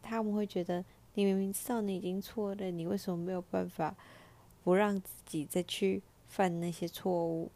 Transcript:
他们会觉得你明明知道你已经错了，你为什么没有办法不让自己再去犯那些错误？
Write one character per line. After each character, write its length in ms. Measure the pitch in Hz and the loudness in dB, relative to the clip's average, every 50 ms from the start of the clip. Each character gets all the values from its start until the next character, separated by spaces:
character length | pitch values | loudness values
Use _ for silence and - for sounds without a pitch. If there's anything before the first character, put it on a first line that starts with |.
他 220 | - - 226 226 220 | -8 -4 -2 0 0
们 100 | 214 208 | 2 2
会 120 | 208 208 | 2 0
觉 180 | 202 - 190 175 | 0 0 -2 0
得 200 | - 175 175 185 - - - - - - | 0 0 -2 -2 -4 -12 -20 -20 -8 0
你 100 | - 202 | 4 4
明 140 | 196 190 190 | 4 6 4
明 160 | 196 196 196 | 2 0 -2
知 140 | - - - | -4 -2 -2
道 120 | 247 233 | -2 0
你 140 | 214 202 196 | 0 0 -2
已 40 | 180 | -2
经 200 | - 180 180 190 | -2 -2 -2 -2
错 360 | 202 - - - 214 202 196 | -4 -4 -4 -2 -2 -2 -2
了， 160 | 196 196 185 | -2 -4 -4
你 160 | 180 170 165 170 | -2 -2 -2 -2
为 100 | 202 196 | -2 -2
什 140 | - - | 0 -2
么 60 | 180 170 | -2 -2
没 140 | 170 175 | -2 -2
有 80 | 185 180 | -2 -4
办 300 | 175 - - 190 185 180 | -4 -2 0 0 0 -2
法 260 | - - 160 156 190 - - - - - - - - - - - - - - | -2 -2 -2 -2 -2 -6 -16 -20 -20 -20 -20 -20 -20 -20 -20 -20 -20 -4 2
不 100 | - 180 | 4 6
让 260 | 190 208 208 202 196 | 6 6 4 2 0
自 120 | 185 - - - - | -2 -6 -14 -16 -14
己 220 | - - 160 147 | -6 -4 -4 -4
再 160 | 143 - 180 | -2 -2 -2
去 400 | 175 - - - 202 190 190 196 - - - - - - | -2 -2 -2 0 2 2 2 0 -4 -8 -20 -20 -20 -16
犯 320 | - - 202 185 170 170 | 0 2 2 2 2 0
那 120 | 170 175 | -2 -2
些 160 | 170 - - 170 | -2 -2 -4 -6
错 380 | - - - 190 180 175 170 | -6 -4 -2 0 2 2 2
误？ 260 | 165 165 165 165 - - | 0 0 -2 -4 -6 -10